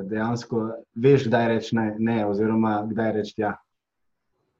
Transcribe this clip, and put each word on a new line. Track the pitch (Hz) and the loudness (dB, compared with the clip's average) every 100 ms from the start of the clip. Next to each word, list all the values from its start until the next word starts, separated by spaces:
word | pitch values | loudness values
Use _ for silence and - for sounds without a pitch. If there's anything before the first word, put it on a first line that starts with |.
dejansko | 95 110 113 120 - 117 110 - - | -4 -4 -2 -4 -4 -4 -4 -8 -12
veš, | 113 135 143 113 | 0 4 4 4
kdaj | 117 113 | 2 2
reči | 110 - 113 | 0 0 -2
ne, | 107 107 | -2 -2
ne, | 113 113 104 | 0 0 0
oziroma | 101 110 110 110 104 113 | 0 0 2 0 0 -4
kdaj | 107 110 | -2 -2
reči | 107 104 - | -2 -4 -4
ja? | 104 107 _ _ _ _ _ _ _ _ _ _ | -4 -4 _ _ _ _ _ _ _ _ _ _